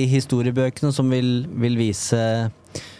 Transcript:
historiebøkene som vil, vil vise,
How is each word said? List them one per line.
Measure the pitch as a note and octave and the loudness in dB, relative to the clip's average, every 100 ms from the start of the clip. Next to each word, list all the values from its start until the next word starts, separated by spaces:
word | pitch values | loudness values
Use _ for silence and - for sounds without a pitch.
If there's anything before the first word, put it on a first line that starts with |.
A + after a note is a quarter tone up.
| B2+ | 2
historiebøkene | C3+ C3 B2 A#2+ B2 B2+ - D3 | 2 2 0 2 0 0 0 -2
som | C#3 C3 | 0 2
vil, | B2+ B2 B2 C#3+ - | 2 0 0 -4 -2
vil | A#2 A#2 | 0 2
vise, | A2+ G2+ - A#2 A2+ A2+ A2+ - - - - | 0 -2 -2 0 2 0 -2 -6 -14 -16 -16